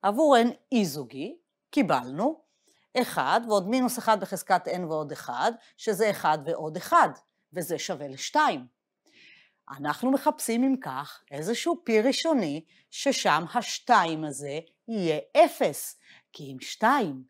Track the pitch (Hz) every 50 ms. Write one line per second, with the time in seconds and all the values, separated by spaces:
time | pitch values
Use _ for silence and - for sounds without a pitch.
0 | - 196 208 240 320 302 269 233 233 247 - - _ _ 269 233 202 165 131 151
1 | 135 113 - 131 147 220 339 _ _ _ _ _ _ _ - 294 262 - 156 127
2 | 123 127 135 156 214 285 320 - _ _ _ _ _ _ _ _ _ _ _ 254
3 | 247 - - 170 131 135 175 226 240 233 214 202 180 190 240 262 254 240 247 247
4 | - 226 220 208 196 - 196 170 - - 190 175 180 - - 180 180 156 160 156
5 | 156 143 147 - - - 120 123 147 220 233 - _ _ _ _ - 226 208 175
6 | 220 214 196 - - 165 156 156 139 156 165 - 160 156 156 185 - - 330 339
7 | 277 185 135 - _ _ _ _ _ _ - 185 165 - 170 143 - - 185 -
8 | 143 139 131 131 - - - 294 262 269 190 135 123 123 _ _ _ _ _ _
9 | _ _ _ _ - - - _ _ _ _ _ _ - 135 139 143 147 151 -
10 | - 254 269 269 - 302 294 302 - - 226 233 254 269 269 254 - 151 131 131
11 | 143 - - - _ _ 139 143 156 185 233 226 - 330 349 339 _ - 220 214
12 | 214 262 262 - - 330 320 262 196 151 139 160 - _ _ _ _ _ - -
13 | - 285 277 - - 202 151 156 175 165 - 240 - - - - _ - 240 208
14 | 180 165 160 156 160 151 139 139 143 139 139 156 165 _ _ _ _ - 226 214
15 | 180 165 156 151 - _ _ 285 339 311 - - 254 170 139 - - - - _
16 | _ _ - - _ _ _ - 156 135 135 127 - - - - - 226 277 294
17 | 220 156 135 131 127